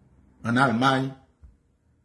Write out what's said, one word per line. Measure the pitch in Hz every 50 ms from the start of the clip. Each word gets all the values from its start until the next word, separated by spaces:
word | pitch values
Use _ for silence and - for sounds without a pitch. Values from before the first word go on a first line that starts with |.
| _ _ _ _ _ _ _ _ - 110
an | 117 123 135
Almay, | 135 110 113 127 135 135 131 131 135 135 - - _ _ _ - - - _ _ _ _ _ _ _ _ _